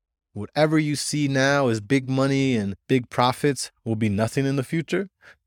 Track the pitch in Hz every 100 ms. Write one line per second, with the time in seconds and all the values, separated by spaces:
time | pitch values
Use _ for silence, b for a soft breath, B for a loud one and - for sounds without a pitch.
0 | _ _ _ 104 104 147 156 156 151 139
1 | - 151 143 135 135 143 131 113 101 135
2 | 131 131 135 135 135 117 98 95 - 131
3 | 127 - 123 - 147 131 - - 117 110
4 | 110 98 110 - 135 139 120 165 - 180
5 | 196 _ B B